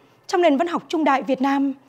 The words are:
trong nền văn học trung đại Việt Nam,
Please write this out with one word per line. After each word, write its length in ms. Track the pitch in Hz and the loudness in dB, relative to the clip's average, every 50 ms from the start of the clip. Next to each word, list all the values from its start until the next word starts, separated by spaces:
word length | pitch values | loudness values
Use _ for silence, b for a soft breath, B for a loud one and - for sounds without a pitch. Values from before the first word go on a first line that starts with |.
| b b b b b | b b b b b
trong 140 | b 381 349 | b 0 2
nền 160 | 349 320 277 | 2 4 2
văn 100 | 254 349 | 2 0
học 160 | 349 339 240 - | -2 -4 -6 -6
trung 160 | - 359 320 302 | -4 -4 -2 0
đại 200 | 285 269 247 - | 2 0 0 0
Việt 180 | 226 262 262 | -2 -2 -2
Nam, 320 | 262 277 277 277 277 277 262 - B | 0 0 0 0 -2 -2 -4 -8 B